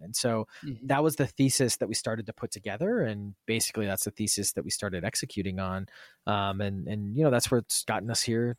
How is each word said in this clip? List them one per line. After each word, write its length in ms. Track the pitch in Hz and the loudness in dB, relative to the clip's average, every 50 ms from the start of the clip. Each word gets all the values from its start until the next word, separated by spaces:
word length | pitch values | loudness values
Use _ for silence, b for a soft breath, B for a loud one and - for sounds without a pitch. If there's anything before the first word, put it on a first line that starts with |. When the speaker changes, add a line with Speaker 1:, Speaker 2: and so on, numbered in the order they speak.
Speaker 1:
And 120 | 78 98 117 | -12 -6 -4
so 320 | - - 117 113 110 110 B B B | 0 0 2 0 0 -2 B B B
Speaker 2:
Mm-hmm. 260 | B 143 123 110 131 135 | B -10 -10 -6 -2 0
Speaker 1:
that 140 | 135 143 | 2 4
was 140 | 156 160 151 | 4 2 2
the 100 | - 135 | 2 0
thesis 520 | - - - 135 131 - - 131 113 - - | 0 2 2 4 4 4 4 2 2 2 0
that 100 | 120 101 | -2 -2
we 60 | 110 | -2
started 320 | - - 117 110 110 101 | -2 -2 -2 -4 -4 -6
to 80 | 107 - | -10 -8
put 160 | - 117 - | -8 -8 -8
together. 500 | - 98 - 104 98 120 175 208 247 226 | -8 -8 -6 -6 -4 -2 0 0 2 2
And 340 | 143 110 104 104 101 101 101 - _ | 0 0 -2 -4 -6 -8 -10 -8 _
basically 400 | - 113 113 - - - 110 104 | 0 0 2 0 0 0 0 0
that's 180 | 98 95 - - | 0 0 -2 -2
the 60 | 104 | -4
thesis 420 | - - 107 101 - 104 98 - | -2 -2 0 0 0 0 0 -2
that 100 | - 87 | -2 -2
we 80 | 69 95 | -4 -4
started 360 | - - 107 98 92 87 87 | -4 -2 -2 -2 -2 -2 -2
executing 520 | 110 - - - - - 104 90 98 92 95 | -2 -2 -4 -6 -4 -4 -4 -4 -2 -2 -2
on. 280 | 95 92 92 95 95 B B B B B B B _ | -2 -2 -2 -4 -6 B B B B B B B _
Um, 340 | 107 104 101 98 98 95 98 | 0 2 2 2 0 0 0
and, 260 | 101 101 98 95 71 | -2 -2 -2 -4 -4
and, 300 | - 107 104 104 101 110 | -4 -4 -4 -4 -2 2
you 80 | 147 160 | 4 4
know, 60 | 143 | 6
that's 200 | 120 123 - - | 6 4 4 4
where 100 | 131 117 | 2 2
it's 220 | - - - - - | 2 0 -2 -2 0
gotten 260 | - 110 95 98 117 | 0 -2 -2 -2 -2
us 100 | 117 - | -2 0
here 380 | - 120 113 117 120 120 120 | 0 2 2 2 2 0 -2